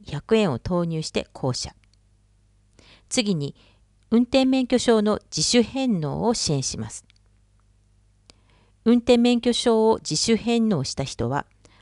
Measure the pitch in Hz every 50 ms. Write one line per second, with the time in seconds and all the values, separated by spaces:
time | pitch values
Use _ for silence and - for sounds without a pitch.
0 | - - 147 147 - - 220 220 208 165 123 113 - - 180 175 170 165 160 156
1 | 156 - - - - - _ - - 131 123 - - - - _ _ _ _ _
2 | _ _ _ _ _ _ _ _ _ _ _ _ _ _ _ _ _ - - _
3 | _ _ - 247 202 208 185 151 143 139 - _ _ _ _ _ _ _ _ _
4 | _ _ 220 233 247 - - 262 262 262 269 262 254 - 254 233 - 247 226 214
5 | 208 214 208 - - _ - 156 156 - - 247 220 - - 269 269 254 208 165
6 | 151 139 139 151 185 226 233 - - - 147 135 127 - - - 110 110 - -
7 | - _ _ _ _ _ _ _ _ _ _ _ _ _ _ _ _ _ _ _
8 | _ _ _ _ _ - _ _ _ _ _ _ _ _ _ _ _ 226 240 240
9 | 233 - 247 233 240 240 247 240 - 240 226 - - 240 226 220 220 220 220 -
10 | - - - - - 240 226 202 - 233 233 233 220 220 196 139 127 - - -
11 | 139 - - - 117 117 135 143 - - _ _ _ _ _ _